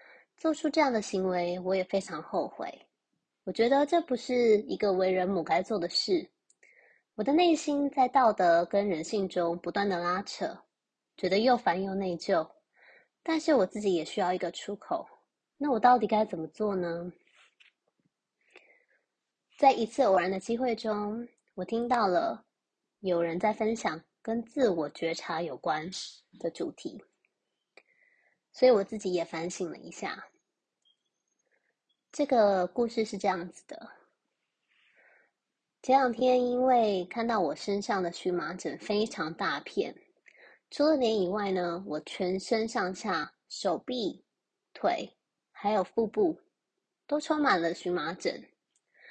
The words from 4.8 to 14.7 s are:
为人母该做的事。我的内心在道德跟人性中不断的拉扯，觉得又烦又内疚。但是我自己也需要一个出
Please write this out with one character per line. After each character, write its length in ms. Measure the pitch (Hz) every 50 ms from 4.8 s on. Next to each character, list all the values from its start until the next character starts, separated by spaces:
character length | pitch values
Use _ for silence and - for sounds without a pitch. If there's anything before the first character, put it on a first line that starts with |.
| 214 202
为 180 | 185 185 185 190
人 180 | 185 185 180 185
母 140 | 196 175
该 180 | 156 160 165 175
做 160 | 190 - 226 196
的 80 | 165 170
事。 420 | - - - - 185 160 - - _ _ _ _ _ _ _ _ _ _ _ _ _ _ _ _ -
我 80 | - 208
的 80 | 254
内 240 | 294 330 359 339 320
心 340 | 285 - 294 294 285 285 277
在 160 | - - 254
道 260 | 247 - 269 262 220
德 320 | 208 - 185 175 170 170 -
跟 240 | - - 202 202 208
人 140 | 175 156
性 260 | 160 - - 208 196 175
中 300 | - 180 170 170 170 180
不 100 | - 175
断 200 | - 202 202 202
的 100 | 190 170
拉 240 | 175 175 180 196
扯， 400 | 202 - - - 190 156 - - - _ _ _ _ _ _ _ _ _ _
觉 120 | - - 180
得 120 | 185 202
又 160 | 226 254 247
烦 260 | 226 - - 170 185
又 100 | 196 196
内 240 | 190 196 196 185 170
疚。 320 | 165 - - 190 165 156 - - _ _ _ _ _ - - - _ _ _ _ _ -
但 140 | - 320 311
是 140 | 320 330
我 140 | 302 240 185
自 120 | 190 - 208
己 140 | 214 202
也 100 | 180 165
需 200 | 156 - - 214
要 100 | 190 180
一 60 | 185 180
个 120 | 196 170
出 220 | - - - -